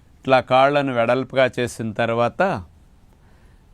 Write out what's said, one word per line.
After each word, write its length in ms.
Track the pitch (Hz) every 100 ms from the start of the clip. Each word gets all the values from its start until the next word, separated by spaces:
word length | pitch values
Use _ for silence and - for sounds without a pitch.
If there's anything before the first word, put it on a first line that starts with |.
| _ _
ఇట్లా 200 | - 131 120
కాళ్ళను 420 | 127 135 147 139 120
వెడల్పుగా 480 | 117 127 127 131 127 -
చేసిన 320 | 120 - 113 101
తర్వాత 400 | 117 117 117 - 190 135 87 _ _ _ _ _ _ _ - _ _